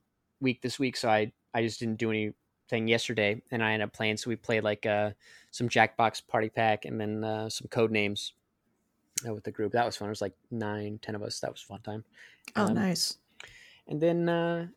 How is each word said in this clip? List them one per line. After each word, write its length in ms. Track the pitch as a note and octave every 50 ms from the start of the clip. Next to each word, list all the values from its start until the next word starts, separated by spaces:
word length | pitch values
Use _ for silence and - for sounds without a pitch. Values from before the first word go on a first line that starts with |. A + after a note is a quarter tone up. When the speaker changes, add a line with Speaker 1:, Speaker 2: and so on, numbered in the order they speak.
| _ _ _ _ _ _ _ -
Speaker 1:
week 200 | C3 C3 A#2+ -
this 180 | - B2 - -
week, 180 | C#3 B2+ A#2+
so 120 | - - A#2
I, 220 | G#2+ G#2+ G#2+ A#2+ - _ _ _ -
I 80 | A#2
just 180 | A2+ A2+ G#2+ -
didn't 180 | A#2+ A2+ A2
do 120 | A2 A2+ A2
anything 760 | A2 G#2+ G#2+ G#2+ - _ _ _ _ _ _ - B2 A2+ A2
yesterday, 540 | A2+ A#2 A#2 - - A#2 A2 G#2 G2+ G#2+ B2 - -
and 120 | B2+ A2+ A2+
I 100 | G#2+ A2
ended 140 | G#2+ G#2
up 60 | G#2+ -
playing. 240 | - A2 G#2+ G#2+
So 120 | G#2 - B2
we 60 | A2+
played, 280 | G#2+ - - A#2 A2 G#2
like, 220 | G#2+ G#2 - -
uh, 260 | A2 G#2 G#2 G#2 G#2 G2+ _ _ - - - - _
some 180 | - - B2 A#2
Jackbox 580 | - A#2+ A2 A2 - - A#2 G#2+ - - -
Party 220 | - - A#2 A2 A2
Pack 360 | - A#2+ A2+ A2 G#2+ G#2+ -
and 140 | C#3+ A#2+ A2
then, 240 | G#2+ G#2 G#2+ G#2+ A2
uh, 260 | A2 A2 G#2+ A2 A2
some 180 | - - -
Code 240 | - - B2 A2+ A2
Names, 420 | A2 G#2+ G#2 G2+ G#2 - - - - _ _ _ _ _ _ _ _ _ _ _ _ _ _ _ - - -
uh, 60 | A#2 G#2+
with 100 | G#2 -
the 60 | G#2+
group. 220 | G#2+ - G#2+ G2+ G#2+
That 120 | A#2 A#2+
was 120 | A2+ -
fun. 100 | - G#2 G#2
It 20 |
was, 100 | G#2+ -
like, 140 | G2+ G2 - _ _ -
nine, 480 | B2 A2+ G#2+ G#2 G#2 G#2 G#2 G#2 G#2+ G#2+
ten 140 | - - G#2+
of 80 | G#2 G#2+
us. 160 | - - -
That 100 | - B2
was 100 | - - -
a 20 |
fun 160 | - G2+ G2+
time. 240 | - G#2+ G#2 A2 - _ _ - - - - _ - - -
Speaker 2:
Oh, 140 | A3 G#3 G#3+
Speaker 1:
Um, 0 |
Speaker 2:
nice. 500 | A3+ A3+ G3+ F#3 E3+ - - - - _ _ _ _ - - - - - - - - - -
Speaker 1:
and 140 | - D3 D3
then, 280 | D#3+ E3+ E3+ E3+ E3+ E3+
uh, 380 | E3+ E3+ E3+ E3+ E3+ E3+ E3+ F3 -